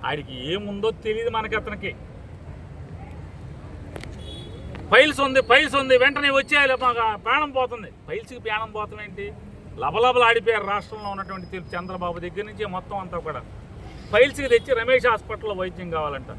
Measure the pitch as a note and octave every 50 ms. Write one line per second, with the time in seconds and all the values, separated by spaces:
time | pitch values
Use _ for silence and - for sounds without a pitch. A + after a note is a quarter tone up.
0 | - B2+ D3 D3+ C3+ B2 C3 B2 B2+ D3 F3 G3+ G#3 G3+ G3+ G3 G#3 A3+ - -
1 | - A3 G#3+ A3+ A#3 A#3 A3+ A3 A3 G#3+ A3 G#3+ G#3 G#3+ G#3 F#3 G3+ F3+ C3 -
2 | - - - - - - - - - - - - - - - - - - - -
3 | - - - - - - - - - - - - - - - - - - - -
4 | - - - - - - - - - - - - - - - - - - F#3+ B3
5 | D4 D4+ C#4+ - C#4 C4+ C4 C4+ - - A#3+ C#4+ D#4 C#4 C4+ C#4 C4+ C4 C4 B3
6 | B3+ C#4 C#4 C#4+ C#4+ C#4 C4+ C4+ C4+ C4+ D4+ D4 C#4 C4+ C4 A#3+ B3+ B3 A#3+ A#3
7 | A3+ A3 G#3+ F#3+ - A3 B3 D4 D4+ C#4+ C4 C4 B3+ B3 A#3+ A3+ G3 C3 - -
8 | - C#3 D#3+ G#3+ - - B3+ A#3+ G3+ A3 G#3+ G#3+ A3+ A3 G#3 G#3+ G#3 G#3 G#3+ G#3+
9 | G#3 G3+ G3 G3+ G3+ G3+ G#3 - - - - - - - - - B2 C#3 D#3+ G#3+
10 | A#3 B3+ B3 B3 A#3+ A3+ A#3 A#3 F#3 A3+ A3+ G#3 G3 G3 G3+ G3+ - - A3 G#3+
11 | G#3 G3+ G3 F#3+ F#3+ F#3 F#3+ F#3 F3+ - F#3+ F#3 E3+ - - F3 F3+ F#3 F#3+ F3+
12 | F3+ F3 E3+ E3+ E3+ F3+ E3 G3 G#3 G#3+ G#3 F#3+ G#3+ G3+ F3+ F#3 F3+ - G#3 G3
13 | F#3 F3 F3+ E3+ D3+ D#3+ C#3+ B2 A2+ - - - - - - - - - - -
14 | - - - A3 C4 C#4+ C#4 C#4+ C#4 B3+ A#3 A#3 - C4+ C4 A3+ A3+ B3 C4 B3+
15 | - B3 - D#4 - - G#3+ G3+ A3+ G#3+ G3+ F#3 F#3 F#3 F3 F#3 F3+ E3+ E3 D#3+
16 | D3+ D3 C#3 C3+ B2+ C3 A2+